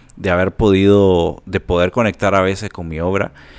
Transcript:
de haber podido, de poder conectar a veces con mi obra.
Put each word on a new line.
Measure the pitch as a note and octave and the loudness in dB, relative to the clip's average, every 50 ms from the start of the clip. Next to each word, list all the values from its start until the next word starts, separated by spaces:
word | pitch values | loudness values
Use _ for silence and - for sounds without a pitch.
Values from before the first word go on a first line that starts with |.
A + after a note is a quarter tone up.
| - - - | -20 -20 -14
de | - - G2 | -8 -4 -2
haber | F2 F2+ F#2 F#2+ - | 0 0 0 -2 -2
podido, | - A2+ G#2+ F#2+ F#2+ G2 G2+ G2+ G2+ G2 F#2+ F2+ F2 E2 E2 D#2+ - - | 0 2 2 4 4 4 4 4 4 4 4 2 2 0 -2 -4 -8 -10
de | - F#2 F#2+ | -8 -8 -8
poder | - - F2+ F2 F2 F#2 | -4 -2 -2 0 0 -2
conectar | - B2 A#2 G#2+ F#2 - G#2 G2 F#2+ | -2 -2 -2 -2 -2 -2 -2 0 0
a | G2 | 0
veces | F#2 F#2+ G2 F#2 G#2+ G2 | 0 0 -2 -6 -8 -12
con | - - F2 | -12 -12 -12
mi | E2 D#2+ D#2 | -10 -8 -6
obra. | E2+ F2+ G2 G2 G2 - - - - - - | -4 -4 -2 -4 -4 -6 -10 -18 -20 -20 -20